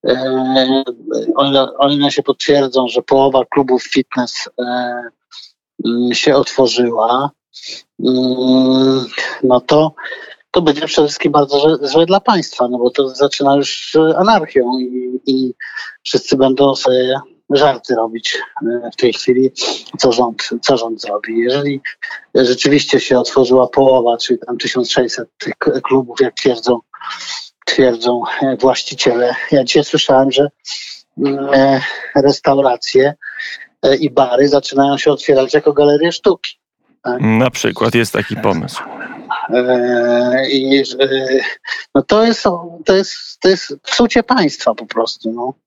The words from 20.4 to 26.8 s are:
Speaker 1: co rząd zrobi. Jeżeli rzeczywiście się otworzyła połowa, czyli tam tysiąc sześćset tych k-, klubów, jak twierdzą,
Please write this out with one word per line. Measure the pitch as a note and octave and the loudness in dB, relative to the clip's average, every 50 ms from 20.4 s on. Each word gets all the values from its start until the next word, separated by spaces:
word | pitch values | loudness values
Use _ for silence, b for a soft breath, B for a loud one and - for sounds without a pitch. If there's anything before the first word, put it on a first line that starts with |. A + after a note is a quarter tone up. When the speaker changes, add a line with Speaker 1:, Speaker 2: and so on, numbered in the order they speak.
| - - - A#2 | -8 -8 -8 -6
Speaker 1:
co | - - C#3 | 0 0 0
rząd | A#2 A2+ A#2 A2+ G#2 | 0 -2 -6 -8 -10
zrobi. | - G#2+ G2+ G#2 - A2+ A2+ A#2 | -8 -8 -8 -8 -6 -4 -4 -2
Jeżeli | A#2 B2 C3 C#3+ C#3+ C#3+ C#3 C3+ B B B B B B B B B B _ | 0 0 0 -2 -2 -2 -4 -6 B B B B B B B B B B _
rzeczywiście | - C3 A#2+ B2+ - - C3+ C#3+ C#3+ - - - C3 | 2 2 2 0 0 2 2 2 2 2 2 0 0
się | - - C3 B2 | 2 2 0 0
otworzyła | A#2 - - C3+ B2+ A#2+ B2+ C3 B2 | 0 0 2 2 2 4 4 4 4
połowa, | B2 - C#3+ C3+ C3 C3 B2+ A#2 A#2+ A#2 | 4 2 4 4 6 4 4 2 2 0
czyli | A#2 - - B2+ A#2 | -2 0 -2 -2 -2
tam | - - B2 | -2 -8 -8
tysiąc | A2+ - A#2 - C3 A#2+ - | -6 -6 -4 -2 -4 -4 -2
sześćset | - D3 B2+ A2+ - - A2+ _ _ | 0 -2 -2 -2 -4 -8 -10 _ _
tych | _ - - - | _ -10 -10 -8
k-, | _ - - B2 C3 | _ -2 -2 -2 -2
klubów, | - - C3 C3+ B2+ A#2+ A#2+ - | -2 0 0 0 0 -2 -2 0
jak | C3+ A2+ - | 0 0 0
twierdzą, | - - C#3 B2 A2+ - B2+ B2 A#2 | -2 -2 0 0 0 0 -2 -2 -2